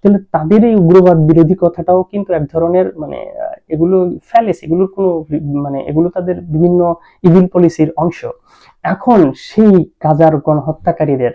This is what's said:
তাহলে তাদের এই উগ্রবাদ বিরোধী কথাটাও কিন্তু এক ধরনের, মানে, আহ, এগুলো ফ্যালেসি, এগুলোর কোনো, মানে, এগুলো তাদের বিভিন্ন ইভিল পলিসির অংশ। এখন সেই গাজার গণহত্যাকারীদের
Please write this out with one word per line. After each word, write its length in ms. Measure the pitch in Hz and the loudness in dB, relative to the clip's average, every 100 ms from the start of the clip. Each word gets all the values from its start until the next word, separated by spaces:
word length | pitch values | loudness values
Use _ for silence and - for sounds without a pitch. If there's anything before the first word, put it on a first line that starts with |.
তাহলে 140 | 202 202 - | 2 0 -2
তাদের 320 | 156 156 214 | -6 2 2
এই 100 | 233 | 4
উগ্রবাদ 440 | 214 165 185 180 165 | 2 6 6 6 4
বিরোধী 360 | 156 165 160 185 | 4 4 2 2
কথাটাও 420 | 175 170 165 185 | -2 -2 -2 -2
কিন্তু 300 | 185 202 196 | -2 -8 -4
এক 120 | 165 143 | -6 -4
ধরনের, 460 | 160 170 180 185 165 | -4 -2 0 -2 -6
মানে, 180 | 147 - | -14 -14
আহ, 360 | - - - - _ | -14 -12 -12 -14 _
এগুলো 420 | 156 170 185 180 175 | -4 0 0 0 -6
ফ্যালেসি, 440 | _ 233 220 175 147 | _ -2 -2 -6 -4
এগুলোর 200 | 175 190 | -2 -2
কোনো, 380 | 190 190 165 156 151 143 | -2 -4 -4 -6 -8 -6
মানে, 280 | 143 143 135 | -6 -6 -8
এগুলো 280 | - 151 175 | -6 -4 -4
তাদের 320 | 185 180 175 | -4 -8 -8
বিভিন্ন 540 | 175 156 175 175 170 170 _ _ | -6 -2 0 0 -2 -4 _ _
ইভিল 240 | 180 175 180 | 2 4 2
পলিসির 460 | - 170 - 156 - | 2 0 0 -2 -2
অংশ। 300 | 170 - 120 - _ _ _ _ | -4 -6 -14 -14 _ _ _ _
এখন 500 | 123 185 247 220 147 - | -8 -4 2 2 2 -2
সেই 480 | - - 214 190 - _ | -6 2 4 4 0 _
গাজার 320 | 156 151 160 151 | -2 2 2 2
গণহত্যাকারীদের 960 | 156 151 139 156 - 165 147 135 123 | -2 -2 -4 -6 -6 -4 -4 -2 -4